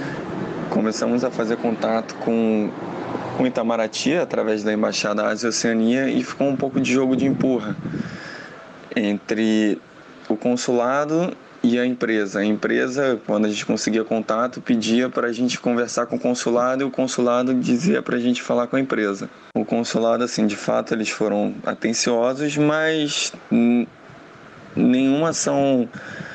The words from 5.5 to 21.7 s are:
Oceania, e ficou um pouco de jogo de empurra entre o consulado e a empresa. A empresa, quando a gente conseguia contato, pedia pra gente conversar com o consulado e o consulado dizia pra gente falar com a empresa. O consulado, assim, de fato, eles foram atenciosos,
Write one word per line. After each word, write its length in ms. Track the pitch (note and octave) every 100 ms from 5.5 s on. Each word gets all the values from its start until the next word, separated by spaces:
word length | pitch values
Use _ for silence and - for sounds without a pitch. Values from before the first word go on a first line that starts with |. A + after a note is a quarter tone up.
Oceania, 600 | - A#2+ A2+ A2+ B2+ C3+
e 140 | B2
ficou 240 | B2+ - C#3
um 80 | C3+
pouco 240 | C3+ C3+
de 120 | B2
jogo 220 | B2+ C3
de 120 | C3 C3+
empurra 500 | A#2 B2+ B2 G#2+ - - - - - - - - - - - - -
entre 840 | G#2 G2+ - G#2+ A2 G#2+ G#2+ F#2 - - - - -
o 80 | A2
consulado 960 | B2 B2 - B2 A#2+ C#3 D3 D#3+ F3 - - -
e 180 | A#2+ A#2+
a 60 | B2
empresa. 520 | B2 A2+ A2 G2+ G2+
A 60 |
empresa, 720 | G#2 G#2+ A2 A#2 C3 B2+ C3+ A2+ -
quando 200 | G#2+ G#2+
a 20 |
gente 180 | G2+ -
conseguia 380 | A2 - A2
contato, 560 | A2 A2+ G#2+ A2 B2 -
pedia 480 | - A#2 G#2 A#2 B2+
pra 240 | B2+ A#2+
gente 260 | A#2 B2 -
conversar 480 | B2 A#2+ A#2 - A#2+
com 80 |
o 60 | A#2+
consulado 640 | B2+ B2 - A#2+ B2 C3
e 20 |
o 60 | C#3
consulado 600 | - C3 - A#2+ A#2+ B2+
dizia 480 | C3 A#2+ A#2+ E3+ -
pra 180 | - B2
gente 200 | A#2+ A#2+
falar 280 | - A#2+ A#2+
com 80 | C3+
a 40 |
empresa. 480 | C3+ A2+ G#2+ G2 - - -
O 120 | A2+
consulado, 580 | G#2+ A#2 A#2 B2+ A2+ A#2
assim, 240 | A#2+ - G#2+
de 80 |
fato, 400 | G2+ - A#2 A2+
eles 140 | A#2 G#2+
foram 480 | - A2 G2+ G#2 G2+
atenciosos, 920 | -